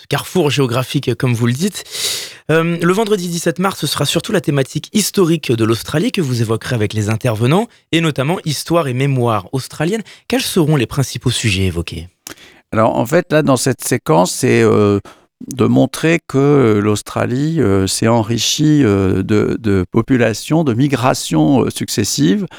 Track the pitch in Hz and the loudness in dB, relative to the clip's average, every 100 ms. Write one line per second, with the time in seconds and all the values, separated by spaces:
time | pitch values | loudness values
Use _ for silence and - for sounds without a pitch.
0 | - 139 - 185 147 123 131 120 123 143 | -6 -6 -2 0 0 0 0 0 -2 -2
1 | 127 117 127 113 120 127 196 - - - | -2 -2 0 0 0 0 -4 -6 -12 -8
2 | - - - - - 160 165 170 170 190 | -6 -6 -10 -10 -2 0 0 0 0 0
3 | 214 208 180 170 175 160 190 - 147 - | 0 -2 -2 -4 -4 -2 -4 -2 -4 -2
4 | 147 170 - 202 - 143 - 156 - 214 | -2 -2 -2 -2 0 0 -2 -6 -4 -2
5 | - - 165 165 - 117 110 117 - 151 | 0 2 2 2 0 0 2 0 -2 -2
6 | 233 214 143 120 110 113 - 120 104 107 | -2 -2 -2 0 0 -2 -2 -2 -2 -2
7 | 104 113 123 107 120 175 233 _ _ 165 | -2 0 -2 0 2 2 0 _ _ -2
8 | 165 139 135 185 165 131 - 170 139 123 | 0 -2 -2 -4 -4 -6 0 0 0 0
9 | 139 131 120 104 92 135 - - 160 220 | 0 0 0 0 -4 -8 -8 -4 -4 -4
10 | - - - 254 - 196 147 151 110 131 | -6 -16 -4 -2 0 0 2 2 0 -2
11 | 127 123 127 - 113 95 95 85 82 80 | -4 -4 -4 -2 0 0 0 -2 -6 -10
12 | 85 _ - - - - _ 110 110 - | -12 _ -20 -20 -20 -20 _ 0 2 0
13 | 120 165 - 151 143 131 135 123 - 123 | 0 0 2 2 2 2 0 -2 -2 -2
14 | - 156 180 - 123 117 113 107 104 101 | 2 2 2 0 2 4 4 4 4 2
15 | - - _ _ - 131 110 127 131 - | -2 -16 _ _ -8 0 2 4 2 0
16 | 160 170 - 135 139 143 117 104 104 104 | 0 0 0 0 4 4 4 4 2 0
17 | - 113 110 123 151 165 101 98 95 - | -4 -4 -2 -2 -2 0 2 2 0 0
18 | 113 117 104 117 - - 151 151 117 98 | 2 2 0 -2 -2 0 2 4 4 4
19 | 95 98 92 107 - - 110 98 90 113 | 2 0 0 0 0 -2 0 0 0 -2
20 | 113 127 113 107 - 156 151 113 143 127 | 0 2 2 -2 -2 0 0 0 0 0
21 | 127 143 - 160 156 131 110 - 110 - | 0 -2 -2 0 2 2 0 -4 -4 -2
22 | 107 - 151 208 185 | -2 0 0 0 -4